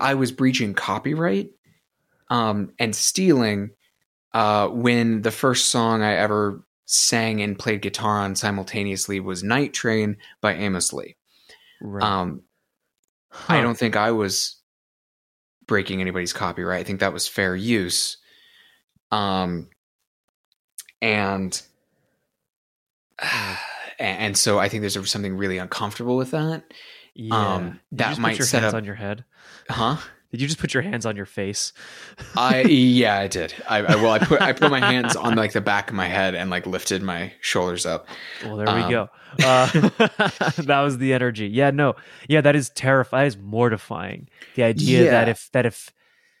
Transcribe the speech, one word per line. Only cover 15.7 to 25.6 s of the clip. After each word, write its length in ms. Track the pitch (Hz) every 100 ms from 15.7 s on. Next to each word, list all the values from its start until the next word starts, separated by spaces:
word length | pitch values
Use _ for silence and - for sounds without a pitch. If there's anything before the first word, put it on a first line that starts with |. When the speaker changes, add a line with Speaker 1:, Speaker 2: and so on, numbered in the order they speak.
| 104 92 95
Speaker 1:
anybody's 320 | 92 90 87
copyright. 460 | - 92 85 87 92
I 40 |
think 160 | 90 98
that 120 | 98
was 140 | 76 -
fair 280 | - 95 92
use. 640 | 110 113 90 - - - _ _ _ _ _ _ _ _ _
Um, 580 | 107 101 95 92 87 - _ _ _ _ _ _ _ _ _ _ - - _
and, 580 | 113 107 98 98 95 - - _ _ _ _ _ _ _ _ _ _ _ _ _ _ -
<sighs> 20 |
Speaker 2:
Right. 360 | - - 98 95 - - - -
Speaker 1:
and, 200 | 107 92
and 180 | 107 95
so 220 | - 101
I 100 | 101
think 120 | 107
there's 300 | 104 98 98
something 240 | 110 101 95
really 200 | 98
uncomfortable 600 | 92